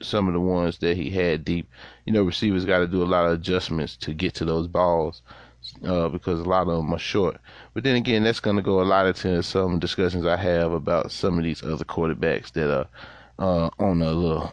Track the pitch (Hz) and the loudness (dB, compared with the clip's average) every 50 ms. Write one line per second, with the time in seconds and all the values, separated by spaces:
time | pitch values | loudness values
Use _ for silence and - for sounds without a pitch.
0 | - - - 107 98 92 85 87 90 92 90 87 87 85 78 - 85 85 87 90 | -8 -4 0 0 2 2 2 2 0 2 2 0 0 -2 -2 -2 0 0 0 0
1 | 69 69 95 92 90 87 78 80 78 87 87 85 80 - - - - - - - | -2 -2 -2 0 0 0 0 0 -2 -2 -4 -4 -4 -8 -14 -20 -20 -20 -20 -10
2 | _ - 110 107 98 90 87 - 113 107 95 92 92 95 92 90 90 87 95 92 | _ 0 2 2 2 2 0 0 0 0 2 2 2 2 2 2 2 2 0 0
3 | 87 90 92 87 87 85 85 85 82 90 92 92 - - 82 80 73 - - - | 2 2 2 2 4 2 2 0 0 -2 -2 -2 -2 -2 -4 -4 -4 -4 -8 -10
4 | - - 78 78 90 82 - - 85 82 80 82 85 87 90 87 90 87 87 82 | -8 -8 -4 -4 -4 -4 -4 -4 -2 -2 0 -2 -2 -2 0 2 2 2 2 2
5 | 78 80 - - - - - - - - - _ - - - - - 85 92 87 | 0 -2 -6 -10 -18 -20 -20 -20 -20 -20 -20 _ -20 -20 -18 -10 -4 -2 0 0
6 | 82 82 73 90 - 95 87 82 82 90 92 92 90 87 85 82 80 76 85 87 | 0 -2 -4 -4 -4 -2 -2 -2 0 0 0 2 2 0 0 -2 -2 -2 -4 -4
7 | - - - 107 95 82 - - - - - - - - - 117 110 135 123 120 | -4 -2 0 0 0 0 -2 -4 -12 -20 -20 -20 -20 -12 -8 -4 0 2 2 2
8 | 113 123 113 107 110 113 117 - - 107 101 101 95 101 98 95 92 95 95 98 | 2 2 2 2 2 2 0 0 0 0 0 2 2 2 2 4 4 4 4 4
9 | 95 95 90 - - 95 90 85 85 - - 98 95 92 87 85 82 87 - - | 4 4 2 0 0 0 0 0 0 0 0 0 2 2 0 0 -2 -2 0 0
10 | 92 90 90 90 82 85 85 85 101 92 87 85 85 82 85 80 71 82 85 80 | 0 0 0 0 0 0 0 0 2 2 2 2 2 0 -2 -2 0 0 0 0
11 | - - - - - 101 87 85 82 82 76 - - - 82 78 80 - - 85 | 0 -4 -4 -4 -2 0 0 0 0 -2 -4 -6 -6 -6 -6 -6 -6 -6 -4 -2
12 | 82 80 78 - 80 82 78 - - - - 82 78 73 71 67 65 - - - | -2 -2 -2 0 0 0 0 -2 -4 -6 -4 -2 0 0 0 0 -2 -4 -10 -18
13 | - - - - - - - - 92 95 90 85 85 80 - - 101 101 87 85 | -20 -20 -20 -20 -20 -20 -8 -2 0 0 2 2 0 -2 -2 -2 0 0 2 2
14 | 85 80 80 85 87 82 80 78 - - | 2 0 0 0 0 0 0 -2 -4 -6